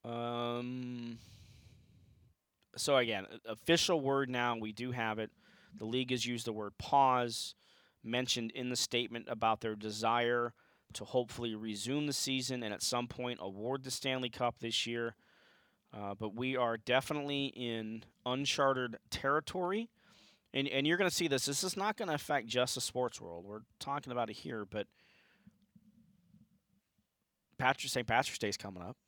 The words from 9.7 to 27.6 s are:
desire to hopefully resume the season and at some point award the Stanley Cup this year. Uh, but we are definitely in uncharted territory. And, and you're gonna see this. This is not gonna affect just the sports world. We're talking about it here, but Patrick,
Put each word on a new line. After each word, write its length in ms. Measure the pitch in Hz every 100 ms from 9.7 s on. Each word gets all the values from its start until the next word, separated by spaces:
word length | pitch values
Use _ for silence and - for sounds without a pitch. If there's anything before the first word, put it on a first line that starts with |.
desire 800 | 107 107 104 113 120 120 120 120 - _ _ _
to 100 | -
hopefully 500 | 107 127 117 - 120
resume 520 | 107 110 104 107 143 147
the 60 |
season 500 | 135 - 131 123 127
and 100 | 113
at 100 | 98
some 260 | - 123 120
point 320 | - 123 120
award 400 | 95 98 113 135
the 60 | 131
Stanley 380 | - 135 131 127
Cup 260 | - 120 -
this 260 | 117 113 -
year. 280 | 117 117 - _ _ _ _ _ _ _
Uh, 220 | 110 101
but 200 | 101 107
we 220 | 107 127 131
are 200 | 117 113
definitely 680 | - 123 - 151 143 143 139
in 580 | - 120 113 110 113 - _
uncharted 720 | 123 127 143 - 139 131 123 113 _
territory. 800 | - 135 147 - 180 180 202 233 _ _ - - _ _
And, 160 | 131 139
and 180 | 135 143
you're 100 | 175
gonna 140 | 185
see 160 | - 170
this. 200 | 135 -
This 180 | 143
is 120 | 190 190
not 200 | 202 214
gonna 180 | 196
affect 320 | 147 - 143 113
just 300 | 120 123 -
the 40 |
sports 400 | - 123 123 -
world. 240 | 90 85
We're 180 | 95 107 104 _
talking 320 | - 143 135
about 180 | 123 110
it 40 | 104
here, 280 | - 113
but 220 | 101 - - _ _ _ _ _ - _ _ - - _ - _ _ - - _ _ _ _ _ _ _ _ _ _
Patrick, 320 | _